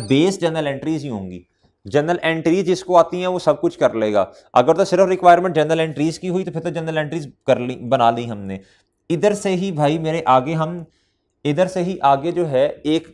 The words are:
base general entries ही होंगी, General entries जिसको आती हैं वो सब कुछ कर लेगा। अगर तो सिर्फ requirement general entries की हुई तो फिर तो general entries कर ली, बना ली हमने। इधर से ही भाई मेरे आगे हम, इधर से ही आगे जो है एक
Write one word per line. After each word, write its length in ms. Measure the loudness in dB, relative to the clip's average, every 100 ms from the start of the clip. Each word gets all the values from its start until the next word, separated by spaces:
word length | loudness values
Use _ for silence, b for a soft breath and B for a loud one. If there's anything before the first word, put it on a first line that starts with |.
| 2
base 340 | 2 4 2
general 260 | -2 -2 -4
entries 360 | -4 -4 -6
ही 60 | -6
होंगी, 360 | -8 -10 -14 -18 _ _ _ -2
General 320 | 0 2 0
entries 400 | 0 0 2 2 2
जिसको 300 | -2 2 4
आती 240 | 4 0
हैं 80 | -4
वो 100 | -2
सब 200 | 0 0
कुछ 160 | -2 0
कर 180 | 0 2
लेगा। 340 | 0 2 0 B B
अगर 220 | 2 4 2
तो 80 |
सिर्फ 240 | 2 2 2
requirement 460 | 4 6 6 4
general 260 | 0 0 0
entries 380 | -2 -2 -4 -4
की 100 | -4
हुई 160 | -4
तो 60 | -4
फिर 120 | -6
तो 80 | -6
general 280 | -6 -6 -4
entries 340 | -4 -6 -10 -6 0
कर 120 | 0
ली, 160 | -2 -8
बना 340 | -2 2 4
ली 160 | 2 -4
हमने। 340 | -8 -10 -10 b b _ _ -6
इधर 240 | 0 0
से 160 | 0 -2
ही 200 | -2 -4
भाई 260 | -2 0 0
मेरे 200 | -2 -2 2
आगे 240 | 2 2
हम, 300 | -2 -4 -6 -14 _ _ _ _ _
इधर 220 | -2 0 0
से 120 | -2
ही 160 | -4 -2
आगे 280 | 2 2 0
जो 120 | -2 0
है 220 | 2 0 0 -2
एक 260 | -2 -4